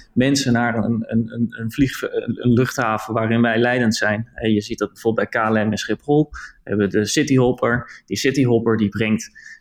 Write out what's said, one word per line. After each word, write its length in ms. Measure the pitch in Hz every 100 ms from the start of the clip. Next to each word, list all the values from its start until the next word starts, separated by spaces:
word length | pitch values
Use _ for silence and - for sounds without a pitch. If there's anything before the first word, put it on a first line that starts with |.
| -
mensen 380 | - 135 139 127
naar 220 | 117 120 113
een, 280 | 104 113 113
een, 260 | 113 113
een, 140 | 117 113 113
een 120 | 113
vlieg-, 300 | - 131 -
een, 340 | - 113 117 -
een 80 | 123
luchthaven 640 | 117 127 - 117 107 -
waarin 260 | 113 110 117
wij 160 | 117 113
leidend 360 | 120 127 113 107
zijn. 320 | 107 104 117
En 180 | - 113
je 80 | 104
ziet 180 | 101 113
dat 140 | 104
bijvoorbeeld 380 | - 113 110 104
bij 120 | 120
K 60 | 110
L 40 |
M 180 | 110 107
en 60 | 101
Schiphol. 520 | - 107 - 147 147
We 400 | - - - -
hebben 200 | 101 101
de 140 | 107 104
Cityhopper. 960 | 156 139 131 123 123 117 123 - - -
Die 100 | 104
Cityhopper, 600 | 139 139 123 117 117 113
die 120 | 104
brengt 420 | 107 110 107 - - - -